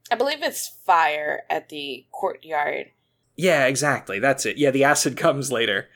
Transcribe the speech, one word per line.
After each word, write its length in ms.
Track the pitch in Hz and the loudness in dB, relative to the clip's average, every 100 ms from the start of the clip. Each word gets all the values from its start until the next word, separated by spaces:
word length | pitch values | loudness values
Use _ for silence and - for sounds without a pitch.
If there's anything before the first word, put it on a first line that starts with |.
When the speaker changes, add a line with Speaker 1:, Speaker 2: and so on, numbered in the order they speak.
| - | -4
Speaker 1:
I 40 | 226 | -2
believe 280 | 277 294 | 0 -2
it's 240 | 311 - - - - | -4 -6 -10 -8 2
fire 580 | 170 156 151 151 139 - | 4 4 0 -4 -4 -4
at 200 | 156 - | -6 -6
the 360 | 151 143 - - | -12 -10 -12 -14
courtyard. 800 | - 190 - 156 151 147 135 - _ _ _ _ - | -6 -6 -6 -6 -4 -2 -4 -8 _ _ _ _ -2
Speaker 2:
Yeah, 300 | 185 156 131 | 2 4 2
exactly. 540 | 135 147 123 - 98 | 2 0 -2 -4 -2
That's 260 | 135 135 - | 0 0 -2
it. 120 | - | 0
Yeah, 140 | 143 | 2
the 120 | 135 | 4
acid 340 | 135 147 156 123 | 4 4 0 0
<laughs> 80 | 170 | 0
comes 260 | 139 135 | 0 -2
later. 380 | 120 113 98 - | -2 0 -2 -4